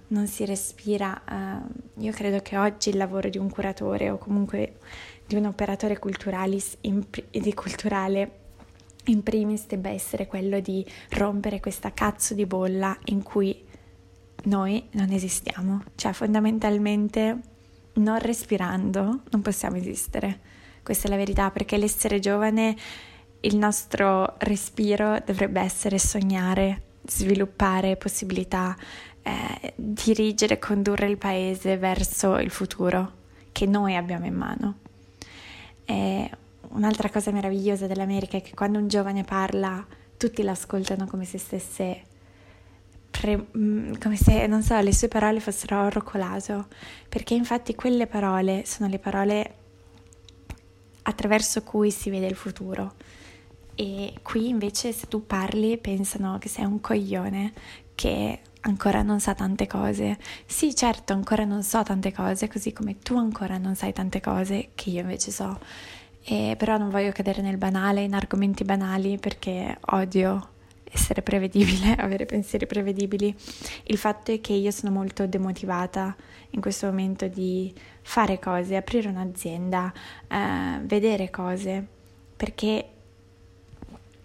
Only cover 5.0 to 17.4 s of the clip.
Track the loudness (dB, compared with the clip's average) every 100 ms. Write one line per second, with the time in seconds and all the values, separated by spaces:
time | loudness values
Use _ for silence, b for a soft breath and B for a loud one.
5 | B B -4 0 0 0 -2 -2 -2 -2
6 | -4 -4 -4 -2 0 -2 -4 -6 -2 -2
7 | -2 -8 -8 -4 -2 -2 -4 -4 -2 0
8 | 0 0 -2 -6 -20 -20 -20 -20 -20 -6
9 | 2 2 2 2 2 -2 -4 -6 -4 -6
10 | -4 -4 -4 -2 0 0 0 -2 -4 B
11 | B 0 0 0 -2 -2 -4 -6 -6 0
12 | 0 2 0 0 0 2 0 2 0 -2
13 | -2 -2 0 2 2 0 B B B B
14 | -20 -20 -20 -4 2 2 2 0 -2 0
15 | 2 2 0 -4 -4 -2 0 -2 -4 -4
16 | -2 0 2 4 4 2 2 2 2 2
17 | 2 2 0 0